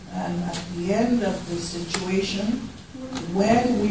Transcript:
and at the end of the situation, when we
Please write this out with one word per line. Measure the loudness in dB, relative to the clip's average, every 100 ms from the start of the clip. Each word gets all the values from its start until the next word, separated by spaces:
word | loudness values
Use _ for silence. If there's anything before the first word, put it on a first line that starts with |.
| -8
and | -6 -2 -2
at | -2 -4 -6 -2
the | 0
end | 2 4 4
of | 2 -2 -4
the | -4
situation, | -2 -4 -4 -2 0 0 0 0 0 -2 -4 -12 -14 -12 -10 -8 -2
when | 2 6 6 4 4
we | 2